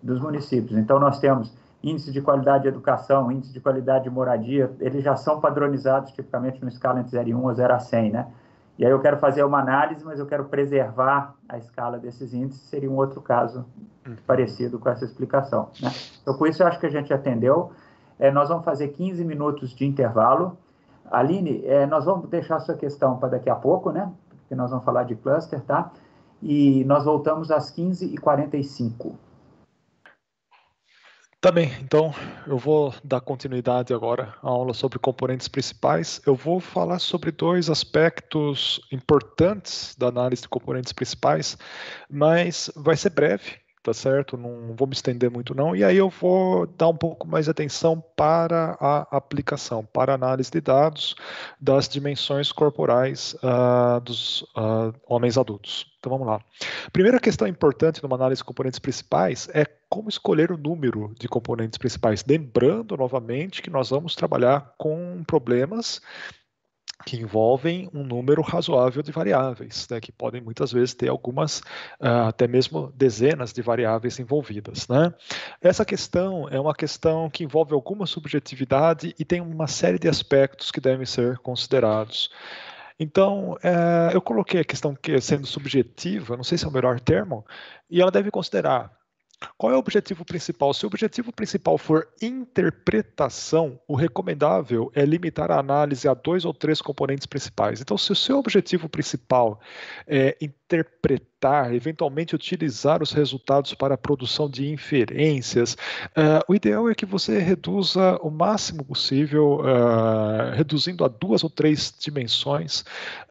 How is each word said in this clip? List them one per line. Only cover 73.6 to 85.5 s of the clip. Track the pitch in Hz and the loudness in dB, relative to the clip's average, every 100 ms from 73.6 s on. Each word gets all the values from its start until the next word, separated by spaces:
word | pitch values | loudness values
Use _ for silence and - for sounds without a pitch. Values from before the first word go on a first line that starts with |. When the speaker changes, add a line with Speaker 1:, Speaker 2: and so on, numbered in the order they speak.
Speaker 2:
variáveis | 117 117 113 113 120 127 | -2 0 0 0 -4 -8
envolvidas, | 120 147 131 104 101 - - | -4 -4 -4 -10 -10 -10 0
né? | 127 170 - - - - - | 2 2 0 -12 -12 -12 0
Essa | 180 - | 2 4
questão | 214 - - 175 190 185 143 | 0 -4 -2 -2 -2 -4 -4
é | 135 | -2
uma | 151 143 | -2 -2
questão | 156 - 165 160 160 | -4 0 0 0 -2
que | - | -6
envolve | 156 156 151 | -2 0 2
alguma | 147 143 208 180 | 0 -2 -6 -6
subjetividade | 170 151 151 - 131 131 135 160 160 170 - | -8 -4 -4 -4 -6 0 4 4 2 -4 -6
e | 156 | -4
tem | 175 | -4
uma | 170 160 147 | -4 -6 -6
série | - 175 180 | 0 0 2
de | 170 | 2
aspectos | 151 - 139 135 - - | 0 2 4 4 0 -8
que | - | -2
devem | 131 131 127 | 0 0 -2
ser | - 120 123 | -2 -2 -2
considerados. | - 123 - 131 113 107 110 - - - - - - - - - | -6 -8 0 2 4 2 -2 -6 -8 -8 -18 -16 -18 -20 -14 -8
Então, | 156 - 196 202 190 - | 0 2 2 2 -6 -4
eh, | 175 175 170 170 170 | 0 2 4 4 4
eu | 185 | 2
coloquei | - 226 - 180 | 0 -2 0 0
a | 156 | 0
questão | - 151 | -2 -4
que, | 139 - 139 | -4 0 0
sendo | - 143 | 2 -2
subjetiva, | 131 | -2